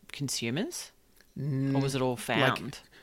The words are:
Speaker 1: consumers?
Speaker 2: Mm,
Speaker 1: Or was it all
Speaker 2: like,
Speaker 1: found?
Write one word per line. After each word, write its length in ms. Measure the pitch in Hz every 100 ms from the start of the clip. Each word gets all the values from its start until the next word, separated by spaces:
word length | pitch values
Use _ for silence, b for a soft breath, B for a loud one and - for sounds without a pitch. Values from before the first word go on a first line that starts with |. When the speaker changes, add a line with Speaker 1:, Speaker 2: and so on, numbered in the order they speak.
| -
Speaker 1:
consumers? 800 | - 139 - 117 131 294 - - - _ - - -
Speaker 2:
Mm, 360 | 139 135 135 135
Speaker 1:
Or 40 |
was 140 | 139
it 80 | 135
all 100 | 127
Speaker 2:
like, 80 | 120
Speaker 1:
found? 580 | - 113 131 110 117 - - b